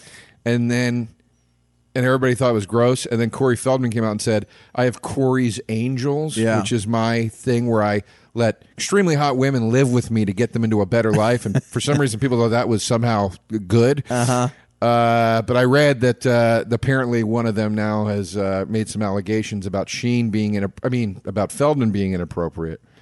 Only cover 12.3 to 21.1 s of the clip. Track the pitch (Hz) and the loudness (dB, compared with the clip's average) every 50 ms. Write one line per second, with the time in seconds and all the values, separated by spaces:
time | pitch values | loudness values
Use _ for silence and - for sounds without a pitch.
12.3 | 123 117 117 113 110 120 123 - 113 101 - - 123 113 117 120 113 104 101 95 | 2 2 2 2 2 2 0 0 0 0 0 0 0 0 0 0 0 0 0 -2
13.3 | 90 - _ - 110 110 98 87 104 117 117 127 143 143 - - 127 123 117 120 | -4 -8 _ -8 -8 -6 -4 0 2 4 4 4 2 0 -2 -4 -2 0 0 0
14.3 | 123 123 123 127 - - _ _ _ - - 117 120 120 117 117 117 117 117 113 | 0 0 0 -2 -4 -8 _ _ _ -2 0 2 2 2 2 2 2 2 2 2
15.3 | 113 113 110 - 123 123 127 123 131 147 147 143 131 113 123 123 120 - - 131 | 2 0 0 0 2 2 4 4 4 6 4 4 4 4 2 2 2 2 0 2
16.3 | 120 120 117 117 117 113 - 107 120 113 - 139 135 135 127 120 120 117 113 107 | 2 4 4 4 2 2 0 0 -2 -2 0 0 0 0 0 0 0 0 0 0
17.3 | 113 120 117 113 104 104 107 107 107 107 107 107 107 107 107 107 101 104 98 87 | 0 0 0 0 0 0 -2 -2 0 -2 -2 -2 0 -2 -2 -2 -2 -2 -4 -4
18.3 | 98 104 98 95 95 95 98 - 107 110 110 - - 104 107 101 95 104 92 95 | -4 -4 -2 -2 -2 -2 -2 -2 -2 -4 -4 -4 -4 -4 -4 -2 -2 -4 -2 -2
19.3 | 110 110 104 - 110 101 92 98 92 98 85 - - - - 120 120 120 117 113 | -2 -2 -2 -4 -6 -8 -6 -4 -4 -4 -4 -6 -6 -4 -2 0 0 0 0 0
20.3 | 101 107 107 104 104 101 98 92 - - - 127 123 123 117 101 | 0 0 0 0 -2 -2 -4 -4 -6 -6 -4 -4 -2 -2 -2 -4